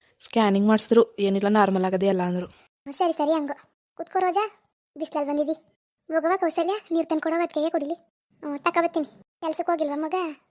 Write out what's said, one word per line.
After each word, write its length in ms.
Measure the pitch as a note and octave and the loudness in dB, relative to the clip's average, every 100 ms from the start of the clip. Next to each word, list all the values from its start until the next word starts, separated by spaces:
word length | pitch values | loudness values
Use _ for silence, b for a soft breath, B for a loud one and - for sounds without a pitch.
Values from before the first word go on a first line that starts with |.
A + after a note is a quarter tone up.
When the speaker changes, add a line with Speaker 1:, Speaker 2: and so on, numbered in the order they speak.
| _ - | _ -20
Speaker 1:
ಸ್ಕ್ಯಾನಿಂಗ್ 440 | - A#3 G#3+ G3 G#3 | -6 0 2 4 4
ಮಾಡಿಸಿದ್ರು, 480 | A3 - A#3 - - | 2 4 4 4 2
ಏನಿಲ್ಲ 300 | G3 G3 G3+ | -2 0 2
ನಾರ್ಮಲ್ 360 | G#3+ G3 F#3+ | 4 4 2
ಆಗದೆ 220 | F#3 F#3 G3 | 0 0 0
ಎಲ್ಲ 160 | F#3+ | 0
ಅಂದ್ರು. 240 | F3+ F3+ F3+ | 0 -4 -6
Speaker 2:
ಹ್ಮ್, 480 | - _ _ - | -12 _ _ -12
ಸರಿ 180 | C#4+ F4 | -2 -2
ಸರಿ, 200 | D#4+ D4 | 0 0
ಹಂಗು. 220 | D#4+ C#4+ C#4 - _ _ - | 0 -2 -8 -16 _ _ -18
ಕುತ್ಕೋ 220 | E4 F#4 | -8 -2
ರೋಜಾ, 320 | F#4 F4 G#4+ - _ _ _ - | 0 0 -2 -6 _ _ _ -12
ಬಿಸ್ಲಲ್ಲಿ 320 | D#4+ D#4 C#4+ | -6 -4 -2
ಬಂದಿದ್ದಿ. 220 | D4 D4+ D#4+ _ _ _ _ - | -2 -2 -4 _ _ _ _ -6
ಹೋಗವ 180 | D#4+ D#4 F#4+ | -2 0 0
ಕೌಸಲ್ಯ, 360 | F4 D#4+ E4+ G#4 - | 0 0 -2 -2 -2
ನೀರ್ 140 | E4 D#4+ | -2 0
ತಂದ್ 160 | D#4 | -2
ಕೊಡೋ 180 | D#4+ E4 | -2 -2
ಹೊತ್ಗೆಗೆ 300 | E4+ - D#4 | -2 -2 -2
ಕುಡಿಲಿ. 240 | E4 C#4+ | -2 -4
ಹ್ಮ್, 640 | E4+ _ _ _ _ D4+ C#4+ | -8 _ _ _ _ -10 -4
ತಕಬತ್ತೀನಿ. 460 | F4 E4+ E4+ E4+ D4 - | -2 0 0 0 -4 -8
ಕೆಲ್ಸಕ್ಕೆ 520 | _ _ E4 D#4+ E4+ | _ _ -6 -4 -2
ಹೋಗಿಲ್ವಾ 240 | E4+ D4+ C#4+ | -2 -2 -4
ಮಗ? 180 | D#4 F#4 E4+ D4 _ | -4 -4 -4 -8 _